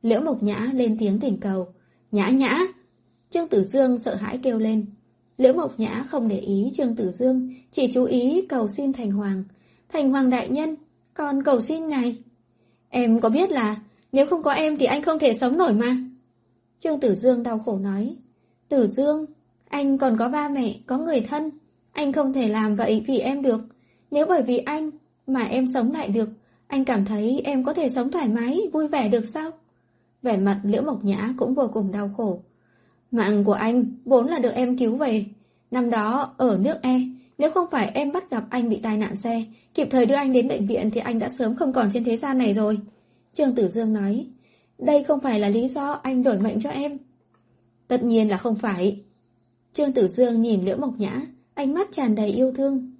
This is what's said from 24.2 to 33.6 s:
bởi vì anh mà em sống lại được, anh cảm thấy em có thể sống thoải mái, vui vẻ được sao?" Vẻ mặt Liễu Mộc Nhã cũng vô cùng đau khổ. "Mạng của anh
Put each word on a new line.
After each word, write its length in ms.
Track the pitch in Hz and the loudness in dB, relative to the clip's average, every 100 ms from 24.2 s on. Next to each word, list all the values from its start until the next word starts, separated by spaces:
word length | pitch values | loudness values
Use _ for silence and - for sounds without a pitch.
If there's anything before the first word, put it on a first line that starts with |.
| 311 | 2
bởi 160 | 359 | 2
vì 140 | 247 247 | 2 -2
anh 320 | 247 302 311 - _ _ - | -2 -6 -6 -10 _ _ -4
mà 140 | 262 | -2
em 260 | 226 247 262 | 0 0 0
sống 240 | 262 233 | 0 0
lại 160 | 311 277 | -2 -2
được, 220 | 208 220 - _ _ _ | -2 -2 -6 _ _ _
anh 180 | 269 262 | -2 0
cảm 200 | 233 196 | 0 0
thấy 360 | 214 214 269 | 0 -2 -2
em 200 | - 277 | -2 -2
có 100 | 262 | -2
thể 160 | 311 294 | -2 -2
sống 220 | 254 254 | -2 -2
thoải 180 | 339 254 | -2 0
mái, 320 | 226 233 320 403 | 0 0 -2 -2
vui 140 | 311 302 | -2 -2
vẻ 220 | 320 220 | -2 0
được 180 | 233 220 | 0 -2
sao?" 240 | 302 311 320 _ _ _ _ _ _ | -8 -8 -12 _ _ _ _ _ _
Vẻ 160 | 254 208 | -2 2
mặt 220 | 196 202 | 2 0
Liễu 180 | 202 220 | 0 0
Mộc 220 | 285 233 | -2 -2
Nhã 300 | 202 196 208 254 | -2 -2 -2 -2
cũng 160 | 254 | -2
vô 160 | 262 240 | 0 0
cùng 180 | 220 196 | -2 -4
đau 180 | 202 202 202 | -4 -6 -4
khổ. 240 | 220 175 - _ _ _ _ _ _ | -4 -4 -10 _ _ _ _ _ _
"Mạng 320 | 233 202 208 | -2 2 2
của 100 | 202 | 2
anh 320 | 202 | 2